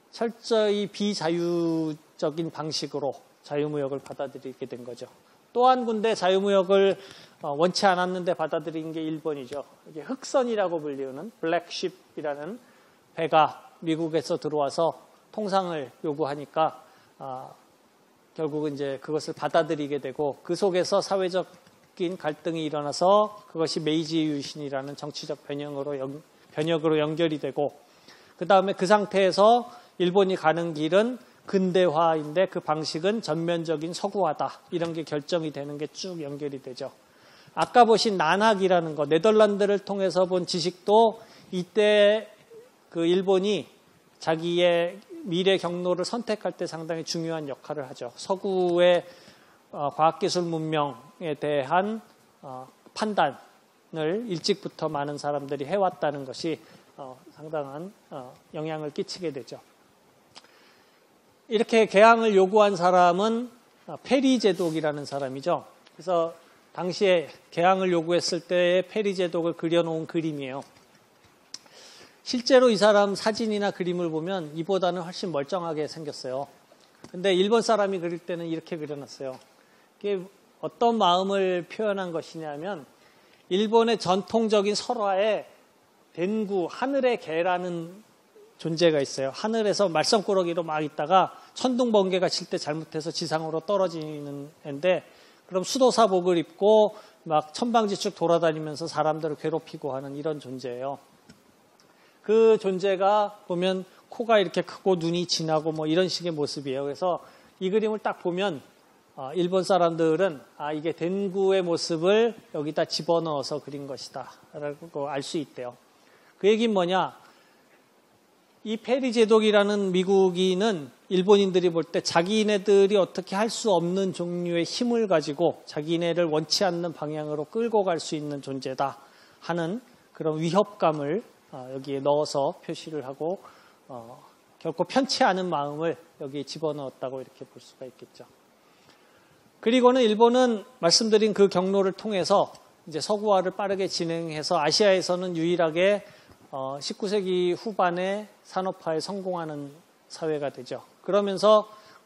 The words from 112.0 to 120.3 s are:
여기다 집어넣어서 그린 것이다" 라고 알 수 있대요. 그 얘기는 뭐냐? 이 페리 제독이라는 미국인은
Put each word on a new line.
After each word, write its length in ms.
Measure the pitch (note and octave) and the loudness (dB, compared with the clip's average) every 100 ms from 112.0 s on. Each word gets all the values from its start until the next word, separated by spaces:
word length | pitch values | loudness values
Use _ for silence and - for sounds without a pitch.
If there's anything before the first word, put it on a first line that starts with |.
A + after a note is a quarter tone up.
| F3 G#3 A#3 A3 - | 2 4 2 -2 -10
여기다 320 | E3+ D3 D#3 D#3+ | -8 -6 -4 -4
집어넣어서 760 | - E3 E3+ D#3+ C#3+ B2+ D3 | -2 0 0 0 -4 -4 -8
그린 240 | - C#3+ C#3 | -8 -12 -12
것이다" 440 | B2+ - C3+ B2 - _ | -12 -12 -14 -14 -18 _
라고 540 | D#3 D3 C#3+ E3 D#3 C#3+ | -12 -10 -10 -12 -8 -6
알 140 | C#3+ | -6
수 160 | C#3 F3 | -6 -6
있대요. 380 | C3+ - A#2+ - _ _ _ _ _ _ | -8 -10 -12 -14 _ _ _ _ _ _
그 100 | F#3+ | 2
얘기는 240 | A3 A3+ | 4 4
뭐냐? 440 | G3 F3 F#3 D3 - - _ _ _ _ _ _ _ _ _ _ _ _ _ | 2 2 0 0 -6 -20 _ _ _ _ _ _ _ _ _ _ _ _ _
이 120 | G#3 A3 | -8 -6
페리 360 | - C4+ B3+ | -2 0 2
제독이라는 800 | A3+ G#3+ A3 G#3+ G#3 G3+ G#3 G3 | 2 6 6 6 4 4 2 0
미국인은 960 | F#3 F#3 G3 F#3+ | 2 4 4 4